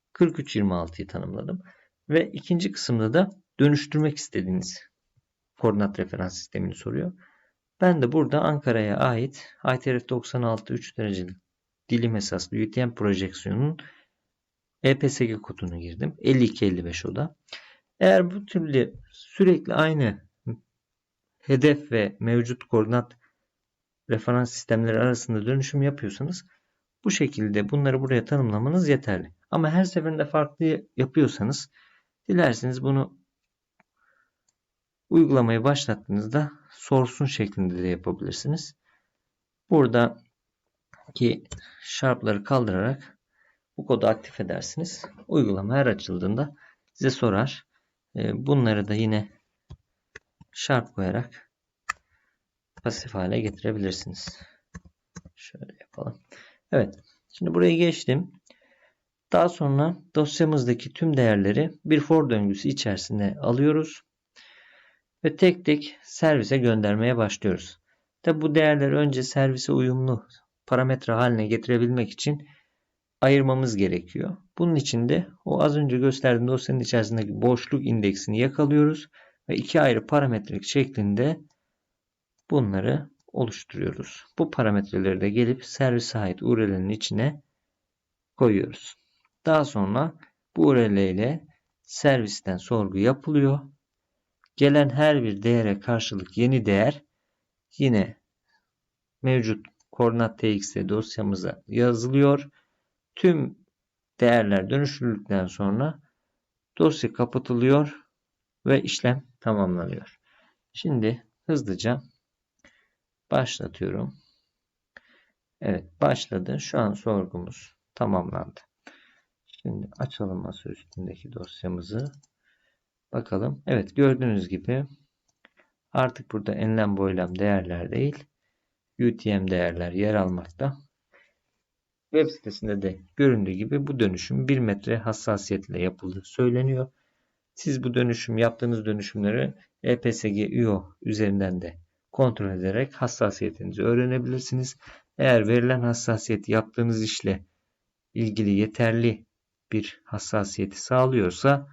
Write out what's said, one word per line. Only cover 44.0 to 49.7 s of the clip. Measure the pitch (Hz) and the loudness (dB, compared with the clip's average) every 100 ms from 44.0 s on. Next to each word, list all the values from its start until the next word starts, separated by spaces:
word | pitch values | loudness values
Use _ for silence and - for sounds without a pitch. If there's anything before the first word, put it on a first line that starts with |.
| 107 | 2
aktif | 110 - - | 0 -4 -10
edersiniz. | 92 90 - - 180 - - - - | -8 -8 -8 -10 -10 -12 -18 -18 -2
Uygulama | 160 113 95 101 135 | 0 0 0 -2 0
her | 123 | 0
açıldığında | 101 - 90 92 113 147 - - _ _ | -2 -4 -4 -4 -4 -4 -10 -20 _ _
size | - 135 | -4 -2
sorar. | 127 120 98 135 - - _ _ _ _ - | 0 0 0 -2 -6 -18 _ _ _ _ -8
Ee, | 110 - 135 | -6 -4 0
bunları | 143 117 104 98 | 2 2 2 0
da | |
yine | 107 110 107 104 _ _ _ - | -2 0 0 -4 _ _ _ -20